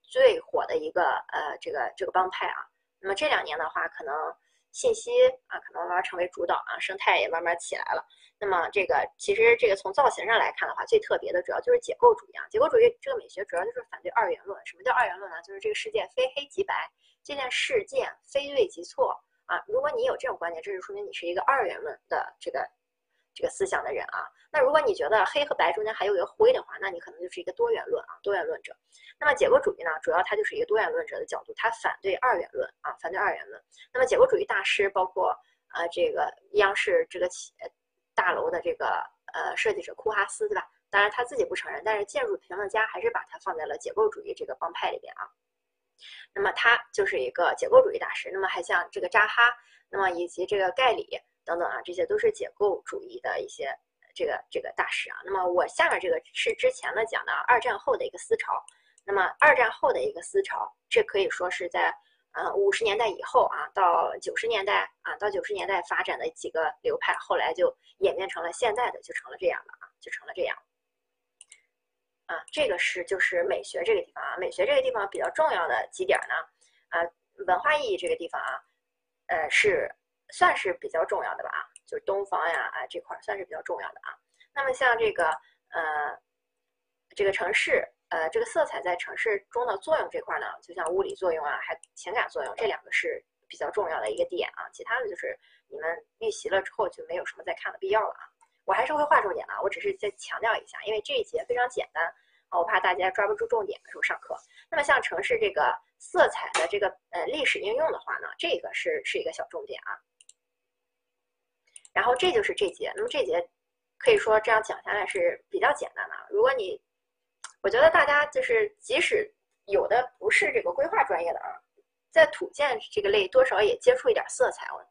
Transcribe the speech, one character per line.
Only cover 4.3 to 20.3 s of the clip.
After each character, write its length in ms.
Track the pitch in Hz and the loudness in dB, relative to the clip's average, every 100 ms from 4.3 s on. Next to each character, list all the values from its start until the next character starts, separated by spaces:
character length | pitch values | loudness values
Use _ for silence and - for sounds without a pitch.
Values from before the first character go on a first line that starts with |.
| - _ _ _ | -8 _ _ _
信 240 | - 508 | -2 0
息 160 | 440 - 494 508 508 - | 0 0 6 6 4 -8
啊， 120 | 170 | -14
可 140 | - | -12
能 100 | 165 | -8
慢 140 | 175 180 | -2 -2
慢 60 | |
成 140 | - 180 | -2 -2
为 100 | 180 | -4
主 180 | - 175 | -2 0
导 100 | 170 - | 0 -2
啊， 120 | - | -6
生 180 | - 190 | -6 -2
态 200 | - 180 | 2 2
也 100 | - | 2
慢 140 | 165 | 0
慢 160 | 170 170 | 0 -2
起 160 | - | -4
来 80 | - - | -8 -4
了。 120 | 165 - _ _ - | -6 -6 _ _ -8
那 60 | 208 | -2
么 220 | 180 160 | 0 0
这 180 | 202 180 | 0 0
个， 80 | 151 - - | 0 0 -4
其 160 | - | -2
实 220 | 202 226 233 | 4 6 6
这 120 | 226 | 4
个 60 | |
从 180 | 196 190 | 2 0
造 160 | 196 262 | 2 2
型 140 | - | 2
上 140 | 208 226 | 2 2
来 160 | 113 - | 2 -2
看 120 | 165 | -4
的 40 | |
话， 120 | - | -4
最 120 | - - | 2 2
特 180 | - - | 4 -2
别 140 | - | 0
的 100 | 180 | -2
主 80 | - | -2
要 100 | - | -2
就 120 | - | 4
是 60 | 494 | 2
解 120 | - - | 2 4
构 160 | 480 | 6
主 100 | 440 - | 6 0
义 100 | - | -14
啊。 80 | - | -4
解 80 | 415 | 0
构 120 | 302 | 4
主 100 | 480 | 6
义 180 | 480 - | 6 4
这 100 | - | -6
个 80 | 247 | -8
美 100 | - | -8
学 160 | - 415 | -12 -8
主 100 | - | -6
要 80 | |
就 80 | - | -6
是 120 | - - | -8 -12
反 100 | - | -12
对 80 | 180 | -4
二 200 | 240 202 | 0 0
元 100 | 160 | -2
论。 160 | 185 196 | -8 -12
什 120 | - - | -12 -6
么 60 | |
叫 80 | - | 0
二 140 | 254 226 | 2 2
元 120 | 180 | -2
论 100 | 370 | -10
呢？ 140 | 330 | -14
就 100 | 339 | -14
是 60 | 392 | -8
这 100 | 427 | -4
个 60 | |
世 160 | 415 453 | -4 -4
界 180 | 415 381 | -4 -4
非 100 | - 508 285 | -2 -2 -2
黑 100 | 285 | -8
即 160 | - | -4
白， 260 | 392 - - _ _ _ | -2 -2 -6 _ _ _
这 100 | - | -12
件 160 | 285 254 | -6 -4
事 340 | - - 508 392 | -2 0 0 0
件 220 | 539 196 - | -2 -4 -6
非 220 | _ - 285 | _ -4 -2
对 140 | 277 349 | 0 0
即 160 | - | -2
错 360 | - - - - _ _ - | -8 -2 0 -2 _ _ -6
啊。 140 | - - | -4 -2
如 140 | 453 | -2
果 100 | 571 | 0
你 140 | 523 | 0
有 120 | 508 - | -2 -2
这 120 | |
种 80 | 523 | -4